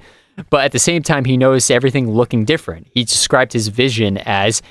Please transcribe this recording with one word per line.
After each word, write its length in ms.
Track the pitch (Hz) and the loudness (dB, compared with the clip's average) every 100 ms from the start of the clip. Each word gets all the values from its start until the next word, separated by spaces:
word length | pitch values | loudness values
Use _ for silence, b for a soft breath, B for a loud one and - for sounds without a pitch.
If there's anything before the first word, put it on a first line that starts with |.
| B B B B - | B B B B -2
but 140 | 143 | 0
at 80 | 139 | 0
the 60 | 123 | 0
same 240 | - 170 | 0 0
time, 220 | 147 147 | 0 0
he 120 | 127 127 | 0 2
noticed 340 | 131 131 - | 4 4 2
everything 400 | 123 131 139 120 | 2 2 0 0
looking 340 | 107 120 117 | 0 0 0
different. 440 | 107 160 - 82 - | 0 -2 -4 -14 -8
He 140 | 123 | -4
described 480 | 117 - - 131 127 | -2 -2 0 0 0
his 140 | 120 107 | -2 -2
vision 500 | 107 135 113 104 98 | 0 -2 0 -2 -2
as 420 | - 98 104 110 b | -2 -2 0 -2 b